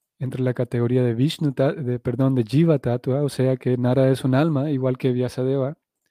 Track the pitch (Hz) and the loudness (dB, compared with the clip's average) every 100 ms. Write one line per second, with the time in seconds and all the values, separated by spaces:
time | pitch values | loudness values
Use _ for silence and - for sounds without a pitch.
0 | _ _ 131 131 127 123 120 120 120 127 | _ _ -8 -4 -4 -2 -4 -2 0 2
1 | 123 117 147 - 151 127 135 - 123 123 | 2 2 0 0 -4 0 -2 0 -6 -4
2 | 123 120 135 131 107 135 170 143 123 120 | -4 0 2 2 0 2 4 2 0 -4
3 | 135 135 143 - 131 131 127 123 123 127 | -2 -2 -2 0 0 0 0 0 2 4
4 | 131 131 131 131 165 139 151 135 131 127 | 2 2 2 2 2 0 -2 -2 -2 -2
5 | 135 123 127 - 131 139 131 165 _ _ | -2 0 -2 -2 -2 -2 -2 -6 _ _
6 | _ | _